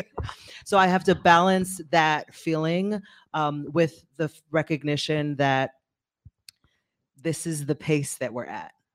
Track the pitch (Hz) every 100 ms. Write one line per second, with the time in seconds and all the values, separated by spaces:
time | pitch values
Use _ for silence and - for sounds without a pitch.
0 | - - - - - - - 196 185 185
1 | 185 165 180 170 185 190 185 - 160 170
2 | 156 151 - - - 160 160 175 202 208
3 | - - _ 156 151 147 143 160 160 -
4 | _ - 156 - _ 156 147 151 147 147
5 | - 151 147 139 139 135 135 - _ _
6 | _ _ - _ _ - _ _ _ _
7 | _ _ 160 151 165 151 143 147 - 151
8 | 135 - 123 120 - 101 80 _ _